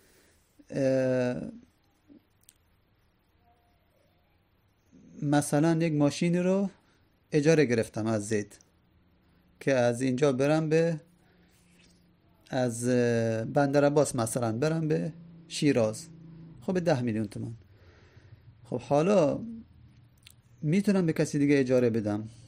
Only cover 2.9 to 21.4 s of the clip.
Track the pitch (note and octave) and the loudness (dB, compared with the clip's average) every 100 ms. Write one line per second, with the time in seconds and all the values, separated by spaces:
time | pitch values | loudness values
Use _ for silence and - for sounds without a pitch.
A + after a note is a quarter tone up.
2.9 | _ _ _ _ _ _ _ _ _ _ | _ _ _ _ _ _ _ _ _ _
3.9 | _ _ _ _ _ _ _ _ _ _ | _ _ _ _ _ _ _ _ _ _
4.9 | - - - C#3+ D3 C#3+ D3 E3 D#3+ E3 | -20 -20 -8 -2 -2 0 0 0 0 0
5.9 | D3 F#3+ - F3 F3 F3+ F#3+ G3 - _ | 0 0 0 -2 0 0 -2 -4 -8 _
6.9 | _ _ _ _ D#3 C#3+ D#3 B2 A#2 - | _ _ _ _ 0 4 4 4 0 -2
7.9 | A2 A2 A2 G2+ G#2 G#2 - _ _ _ | -4 -2 -2 -2 -4 -4 -14 _ _ _
8.9 | _ _ _ _ _ _ _ C#3+ C3 A#2+ | _ _ _ _ _ _ _ -2 2 2
9.9 | A#2 C3 B2+ D3 B2+ C#3 D#3 D#3 D#3+ E3 | 0 -2 2 0 2 2 0 2 2 2
10.9 | D#3 - _ _ _ _ _ _ _ _ | -2 -10 _ _ _ _ _ _ _ _
11.9 | _ _ _ _ _ - C3+ B2 A2+ A#2+ | _ _ _ _ _ -6 -2 -2 -2 0
12.9 | B2 A#2+ A#2 A2+ A2+ B2+ C#3+ C#3+ C#3+ C#3+ | 2 2 2 0 -2 -2 0 2 4 4
13.9 | D3+ C3+ B2+ A2+ C3 A#2 A2 D#3 E3 D3+ | 4 2 0 -4 -2 -2 -2 -2 -2 -2
14.9 | E3 E3+ - - - - - D3 B2+ A2 | -2 -4 -10 -20 -20 -14 -2 2 2 0
15.9 | A2 - - - - - - - F#3 E3+ | -4 -14 -20 -20 -20 -20 -12 -4 -2 0
16.9 | C3 A#2+ G#2+ G#2 A#2 A2+ A#2 - - - | 0 0 -2 -4 -8 -12 -14 -20 -20 -20
17.9 | - - - - - - - - A#2+ - | -20 -20 -20 -20 -20 -20 -20 -10 -10 0
18.9 | C#3+ F3 G3+ C#3+ C#3 A3+ - - - - | 0 4 4 2 0 -8 -14 -20 -20 -20
19.9 | - - _ - - _ - D3+ F#3+ G#3 | -20 -20 _ -20 -20 _ -6 0 0 2
20.9 | F#3+ E3 D#3 D3+ D3+ | 2 0 0 -2 0